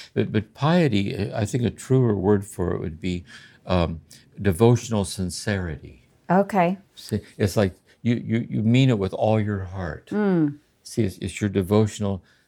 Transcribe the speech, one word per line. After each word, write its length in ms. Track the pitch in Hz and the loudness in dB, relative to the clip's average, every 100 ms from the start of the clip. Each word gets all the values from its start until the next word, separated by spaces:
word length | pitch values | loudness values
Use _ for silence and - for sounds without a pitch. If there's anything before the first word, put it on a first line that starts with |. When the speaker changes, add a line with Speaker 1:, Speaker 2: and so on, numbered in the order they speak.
| - | -8
Speaker 1:
But, 180 | - 101 | -4 -2
but 200 | 101 98 | -2 -4
piety, 760 | - 143 175 156 104 98 90 104 | -2 2 2 4 2 0 -4 -4
I 120 | - | -4
think 180 | 104 135 | -4 -2
a 60 | 117 | -2
truer 460 | 78 - 131 123 101 | -4 0 2 2 2
word 280 | 92 104 | 2 2
for 280 | 98 - 90 | 0 -4 -4
it 60 | 98 | -4
would 200 | 95 80 | -6 -6
be, 240 | 92 87 - - - _ - | -6 -6 -8 -20 -20 _ -2
um, 340 | 92 82 80 - - _ - | 0 0 -2 -12 -20 _ -4
devotional 640 | 101 85 117 120 - 107 | -2 4 4 4 0 -4
sincerity. 1040 | 95 - 92 - - 98 90 76 - - _ _ - | -4 -4 -6 -6 -4 -4 -4 -8 -14 -20 _ _ 0
Speaker 2:
Okay. 500 | 180 196 208 170 190 - - | 2 2 2 0 0 -10 -20
Speaker 1:
See, 240 | - - - - | -8 -6 -6 -2
it's 180 | 107 110 | 0 2
like 180 | 98 - _ _ | 0 -2 _ _
you, 140 | 117 120 | -2 -2
you, 300 | - 113 - | 0 -2 -2
you 120 | 127 | -2
mean 260 | 110 123 131 | 2 4 4
it 80 | 110 | 4
with 160 | 95 | 0
all 260 | - 110 110 | 0 2 2
your 240 | 104 101 | 0 -4
heart. 440 | 92 95 87 - - | -6 -8 -8 -8 -6
Speaker 2:
Mm. 480 | 208 202 180 151 143 _ _ | -2 2 2 2 -2 _ _
Speaker 1:
See, 180 | - - | -8 -2
it's, 140 | 107 - | -2 -2
it's 220 | 98 - | -8 -4
your 80 | 104 | -2
devotional 720 | 98 90 107 107 - 101 95 - _ | 0 2 4 2 0 -4 -4 -10 _